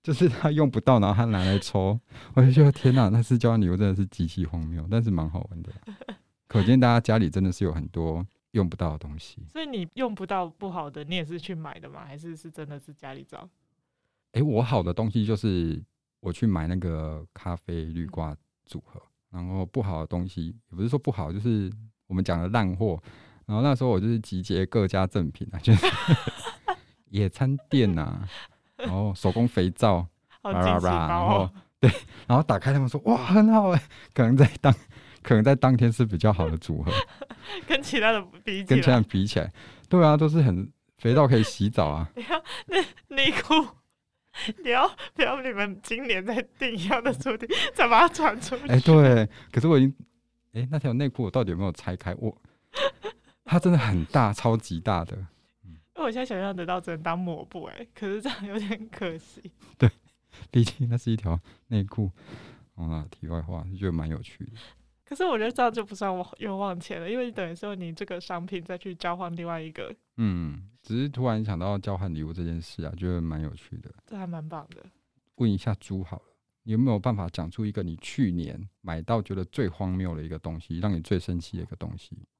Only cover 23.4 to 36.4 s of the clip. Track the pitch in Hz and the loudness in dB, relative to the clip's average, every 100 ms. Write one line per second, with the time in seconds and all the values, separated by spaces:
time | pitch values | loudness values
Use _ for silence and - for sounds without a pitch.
23.4 | - 107 139 131 127 95 107 117 107 92 | -4 0 0 0 0 2 2 -2 -2 -8
24.4 | 92 92 95 117 95 98 92 104 80 - | -2 -2 0 0 0 0 0 0 -2 -6
25.4 | - 87 - 104 370 - - - - - | -10 -2 6 6 6 0 2 2 2 -10
26.4 | - - - 370 _ _ _ 98 98 - | -14 -10 -6 -6 _ _ _ -2 -2 0
27.4 | 131 139 _ 139 107 82 76 90 98 - | -2 -2 _ 2 4 2 -2 -6 -10 -12
28.4 | - _ _ - 165 92 104 92 98 113 | -18 _ _ -10 -4 -2 -2 0 0 2
29.4 | 120 - 90 - 110 87 85 _ _ _ | 0 2 0 2 2 2 -2 _ _ _
30.4 | 202 92 92 90 90 87 80 87 - 101 | -4 0 4 4 2 2 0 0 2 2
31.4 | 92 - _ _ 123 - - - - 123 | 0 -6 _ _ 4 4 -10 -20 2 2
32.4 | 156 156 135 139 127 147 110 120 123 196 | 4 0 2 0 0 -2 0 0 4 6
33.4 | 214 220 196 170 - - - - 117 131 | 8 6 6 2 0 -20 -6 2 4 8
34.4 | 135 - 143 113 - - - - - 110 | 6 6 2 2 -2 -20 -20 -20 2 4
35.4 | 113 139 131 123 120 110 113 90 107 90 | 6 4 4 4 4 4 0 4 2 2